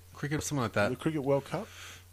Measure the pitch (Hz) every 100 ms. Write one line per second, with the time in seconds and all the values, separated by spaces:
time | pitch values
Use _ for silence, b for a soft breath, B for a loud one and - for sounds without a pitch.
0 | - - 147 147 - 143 120 - 104 123
1 | - 156 135 139 135 156 226 B B B
2 | B